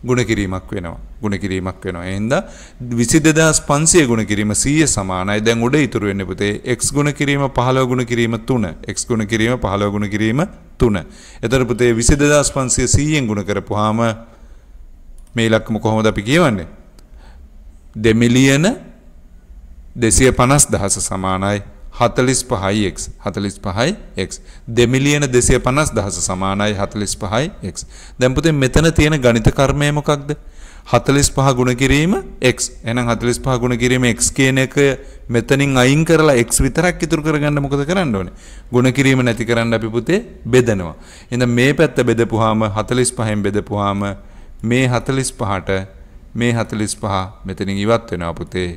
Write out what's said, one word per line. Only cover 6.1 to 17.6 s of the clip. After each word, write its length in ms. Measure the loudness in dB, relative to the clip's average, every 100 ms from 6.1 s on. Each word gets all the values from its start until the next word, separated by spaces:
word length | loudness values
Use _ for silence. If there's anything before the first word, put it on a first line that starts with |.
| -4 -6
පුතේ 200 | -2 -2 -2 -4 -4
X 140 | -2
ගුණ 220 | 0 -2
කිරීම 320 | 0 -2 0 -2 0
පහළොව 300 | 0 2 0
ගුණ 140 | 0 0
කිරීම 280 | 0 0 -2 -2
තුන. 180 | -2 -2 -6 -10 -8
X 120 | -4
ගුණ 180 | -2 -2
කිරීම 260 | 0 0 0
පහළොව 280 | -2 -2 -2
ගුණ 160 | -2 -4
කිරීම 360 | -2 0 0 -4 -8 -20 -2
තුන. 200 | 0 0 -6 -18 -20 -10
එතකොට 240 | -2 0 0
පුතේ 240 | 2 2 2
විසි 240 | 2 2
දෙදාස් 320 | 4 4 2
පන්සිය 360 | -2 -2 -2 0 0
සීයෙන් 300 | 2 0 0
ගුණ 160 | -2 -2
කරපුවාම 500 | -4 -2 -2 0 2 0 -2 -12 -20 -20 -20 -20 -20 -20 -20 -20 -20 -8 -2
මේ 140 | 2
ඉලක්කම 280 | 2 0 -2
කොහොමද 280 | 0 2 2
අපි 100 | 0 0
කියවන්නේ? 380 | 2 4 0 -6 -16 -20 -20 -20 -20 -20 -20 -20 -20